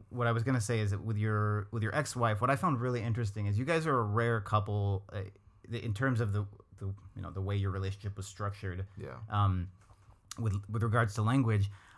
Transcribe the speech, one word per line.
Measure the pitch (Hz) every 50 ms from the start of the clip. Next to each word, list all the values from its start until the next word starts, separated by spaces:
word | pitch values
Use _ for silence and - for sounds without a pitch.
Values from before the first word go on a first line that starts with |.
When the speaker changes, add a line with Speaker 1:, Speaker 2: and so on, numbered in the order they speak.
| - -
Speaker 1:
what | - 123 120 117
I |
was | 113 117 110
gonna | 135 131 123
say | 104 - 120 110
is | 107 101
that | 101 92 -
with | 110 113 104
your, | 107 110 107 107 104 104 104 107 101 -
with | - 113
your | 107 - -
ex-wife, | 151 139 - - 123 117 113 107 101
what | 123 127
I | 143
found | 135 196 180 139 113
really | 120 127 123 120
interesting | 104 120 110 120 117 101 101 107 101 101
is | 101 104
you | 131
guys | 151 165 165 160 165
are | 139 123
a | 113
rare | 104 104 117 117 117 117 110
couple, | 101 - - 107 98 104 104 104 101 101 98 95 - -
uh, | - 104 92 95 - - _ - - - - -
th-, | 113 110 -
in | 117 101
terms | 104 135 135 127 110
of | 120 104 101
the, | 104 101 101 - - - _ - -
the, | 101 95 98 101 - 95 -
you | 95
know, | 90 82
the | - 95
way | 95 98 101
your | 101 98 98
relationship | 92 95 95 95 95 - - 101 98 -
was | 95
structured. | - - - 104 101 101 - - 95 87 90 98 - - -
Speaker 2:
Yeah. | - 69 65 65 113 107
Speaker 1:
Um, | 104 104 101 98 92 92 87 92 - - - - - _ - - - - _ - - -
with, | 113 110 98 101 101 -
with | 107 113 113
regards | 117 107 123 117 104 -
to | -
language, | 104 110 127 139 127 113 107 101 98 101 - - - - -